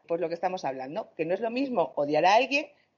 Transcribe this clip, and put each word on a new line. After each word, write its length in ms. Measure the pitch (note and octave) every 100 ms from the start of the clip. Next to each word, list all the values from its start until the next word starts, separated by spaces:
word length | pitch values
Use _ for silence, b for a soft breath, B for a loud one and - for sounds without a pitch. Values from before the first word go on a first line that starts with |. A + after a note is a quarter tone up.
| -
pues, 120 | E3+
lo 80 | E3
que 60 |
estamos 300 | E3+ F#3 F#3
hablando, 460 | D3 C3+ C3 F3 - -
que 80 |
no 100 | D#3+
es 60 | F#3+
lo 100 | A3+
mismo 420 | A#3+ C#4 A3+ D#3+
odiar 320 | - D3 D3+ E3+
a 80 |
alguien 320 | G#3+ C4 C#4+ D4+ b b